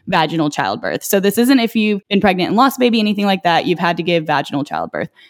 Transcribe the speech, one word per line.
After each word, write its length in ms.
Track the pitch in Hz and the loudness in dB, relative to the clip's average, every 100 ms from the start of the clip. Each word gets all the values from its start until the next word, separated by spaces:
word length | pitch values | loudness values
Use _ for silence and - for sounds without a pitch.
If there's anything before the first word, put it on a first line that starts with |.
| - | -2
vaginal 420 | 175 156 165 151 | 0 0 0 -2
childbirth. 540 | - 104 107 85 78 | -2 -4 -4 -4 -6
So 160 | - 196 | -2 0
this 180 | 202 214 | 2 2
isn't 220 | 240 269 | 4 2
if 160 | 233 226 | 2 0
you've 240 | 214 202 - | 0 -2 -2
been 120 | 202 | 0
pregnant 280 | 208 185 - | 2 0 0
and 80 | 202 | 2
lost 220 | 269 - | 2 2
a 20 | |
baby, 180 | 240 226 | 0 2
anything 280 | 208 202 202 | 0 0 0
like 180 | 190 | 0
that. 220 | 175 165 - | 2 2 2
You've 120 | 170 | 0
had 180 | 175 170 | -2 -2
to 40 | |
give 240 | 175 170 156 | 0 0 0
vaginal 380 | 143 151 147 | -2 -2 -6
childbirth, 460 | - 78 85 78 160 _ | -4 -6 -6 -6 -8 _